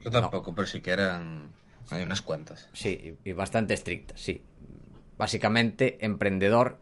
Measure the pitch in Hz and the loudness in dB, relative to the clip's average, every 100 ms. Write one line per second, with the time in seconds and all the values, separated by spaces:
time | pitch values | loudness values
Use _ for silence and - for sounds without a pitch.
0 | 117 120 107 95 85 85 98 95 - 92 | 0 2 2 -2 -4 -4 -4 -4 -2 2
1 | 98 87 82 80 73 - - - - 80 | 2 0 -6 -10 -12 -20 -20 -20 -8 -6
2 | 85 - - 78 78 82 - - 107 90 | -4 -4 -4 -6 -6 -18 -18 -6 -4 -4
3 | 82 82 98 90 98 113 104 104 - 90 | -8 -12 -8 -6 0 0 0 -2 -2 -8
4 | - - - - - - - - - - | -8 -12 -8 -8 -8 -20 -20 -20 -20 -20
5 | - - 107 107 107 113 117 - 127 - | -16 -6 -2 2 4 4 2 4 2 2
6 | 110 95 98 95 98 117 123 - | -4 2 2 4 6 6 4 0